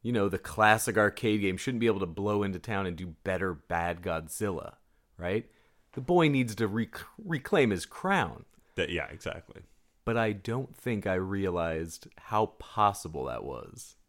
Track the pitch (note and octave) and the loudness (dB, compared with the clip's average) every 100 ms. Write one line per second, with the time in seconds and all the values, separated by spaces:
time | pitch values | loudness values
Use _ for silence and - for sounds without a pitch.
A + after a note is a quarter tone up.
0 | A2+ A#2+ G2 F#2 - - G#2+ A2 - G#2+ | 0 2 2 0 -6 4 6 6 4 4
1 | G#2 - A#2 G#2+ G2 F#2 - A#2+ A2+ G2 | 4 4 0 2 0 0 -2 2 2 2
2 | F2+ D#2+ G2+ G#2 G2+ F2+ - G2+ F#2+ E2+ | -2 -2 0 0 0 -4 -4 -2 -2 -4
3 | F2+ D#2 G2 F#2 F#2+ E2 _ E2+ E2+ F2 | -10 -8 -4 -2 -2 -4 _ -2 -2 -4
4 | F2+ D#2+ D#2+ - G#2 E2 - - _ _ | -4 -4 -6 -4 -4 -4 -8 -18 _ _
5 | _ - F2 G#2 A#2+ _ _ _ _ - | _ -8 -2 -2 -4 _ _ _ _ -10
6 | B2+ F3+ D#3+ C3+ A#2+ G#2 G#2+ A2 A2+ - | 2 4 6 4 0 0 -2 0 -4 -8
7 | - - G#3+ D#3 - F#3 B2 F#2 - - | -16 -14 -6 -6 2 4 4 2 -4 -6
8 | F#3 G3 F#2 A#1 - - _ - D#2+ E2 | 0 0 0 -6 -18 -20 _ -4 -2 -2
9 | C#2 - - - - - - _ _ _ | -6 -8 -10 -10 -14 -20 -20 _ _ _
10 | - A2+ A2 G#2 - A#2+ C3+ - B2+ G#2+ | -2 0 0 -2 -4 -6 -6 -8 -4 -2
11 | G2 F#2 F#2+ G2 F#2+ F2 E2 D#2+ E2+ - | 0 0 0 0 0 0 -2 -2 -6 -10
12 | - - - G#2+ A2 - - - G#2 G2+ | -18 -20 -4 -2 -2 -4 -8 2 2 2
13 | E2+ D2+ C2 A#1+ C#2 B1 - - - _ | -8 -6 -6 -6 -8 -10 -12 -18 -20 _